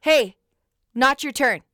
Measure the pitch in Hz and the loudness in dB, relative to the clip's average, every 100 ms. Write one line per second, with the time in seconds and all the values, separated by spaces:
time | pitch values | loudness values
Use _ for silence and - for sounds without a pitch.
0 | - 311 208 - _ _ _ _ _ 233 | 2 2 2 -6 _ _ _ _ _ -2
1 | 262 277 294 247 269 185 _ | 0 0 -6 -2 -2 -2 _